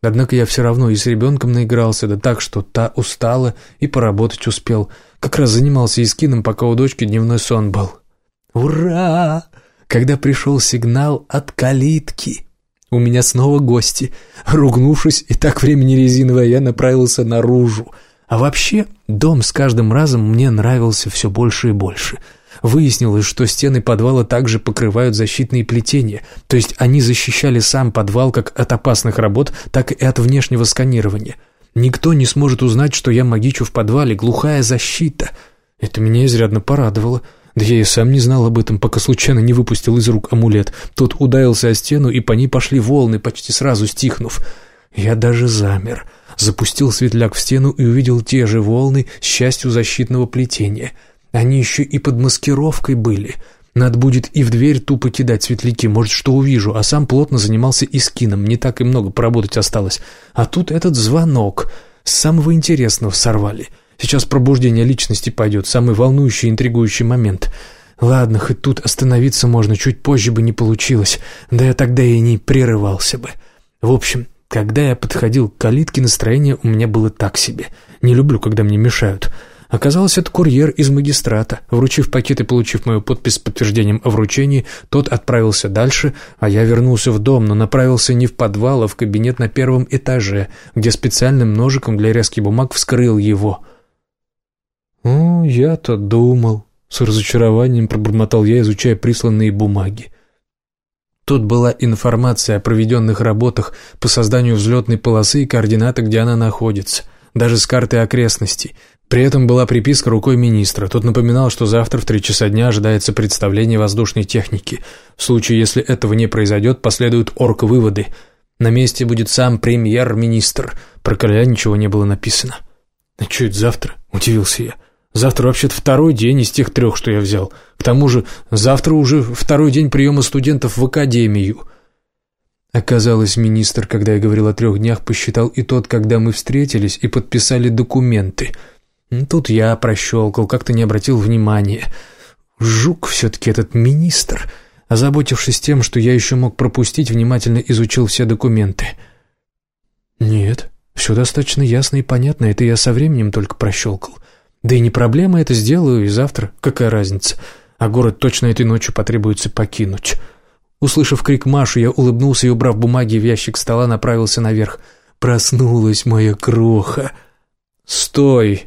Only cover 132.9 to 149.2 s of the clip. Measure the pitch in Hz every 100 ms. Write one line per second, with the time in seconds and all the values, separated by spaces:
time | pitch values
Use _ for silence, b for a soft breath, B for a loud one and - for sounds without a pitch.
132.9 | 120 110 113 107 104 110 110 107 - 101
133.9 | 113 104 107 107 107 107 104 113 101 113
134.9 | 113 - 113 - 117 117 - 110 127 -
135.9 | 120 107 113 113 107 - 139 143 113 101
136.9 | - 117 131 - 120 110 127 123 117 120
137.9 | 127 127 113 95 - - B B B _
138.9 | _ _ 123 139 170 - 110 110 113 113
139.9 | 107 - 117 107 101 107 127 - 117 113
140.9 | 107 117 127 104 117 107 107 101 104 -
141.9 | B B B B B _ _ 113 110 131
142.9 | 180 - - 117 - - 107 104 117 117
143.9 | 147 170 - - - - B B B B
144.9 | 113 135 143 131 127 - 120 - 143 120
145.9 | 123 117 123 - 131 123 - 120 - 117
146.9 | - 131 117 117 127 120 117 - 117 113
147.9 | - 113 - 120 110 127 113 101 92 -
148.9 | - b b